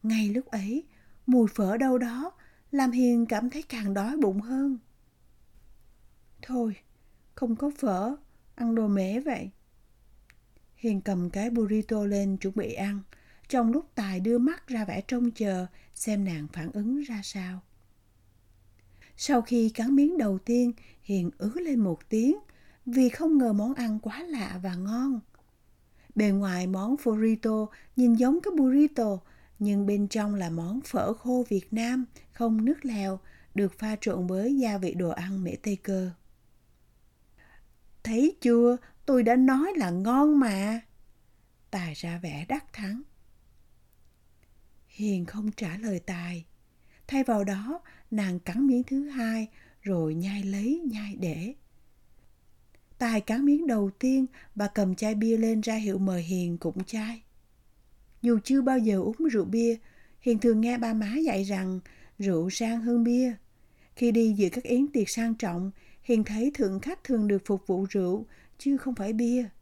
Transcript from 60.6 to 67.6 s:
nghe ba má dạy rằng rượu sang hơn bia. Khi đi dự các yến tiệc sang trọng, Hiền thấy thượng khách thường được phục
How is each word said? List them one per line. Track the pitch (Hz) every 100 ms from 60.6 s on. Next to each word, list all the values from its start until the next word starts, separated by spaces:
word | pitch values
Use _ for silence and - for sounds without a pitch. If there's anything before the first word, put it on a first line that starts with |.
nghe | 226 247
ba | 233
má | 220 208
dạy | 247 320 196
rằng | 196 196 190 185 - - - _
rượu | 196 170 170
sang | 185 226 233
hơn | 226 240
bia. | 233 240 254 220 - _ _ _ _ -
Khi | 240
đi | 226 226
dự | 208 190
các | 233
yến | - 247 285
tiệc | 285 202
sang | - 233
trọng, | 226 208 175 190 - - -
Hiền | - 233
thấy | 208 214 247
thượng | 285 214 190
khách | 269 370
thường | - 240 208
được | 202
phục | - 196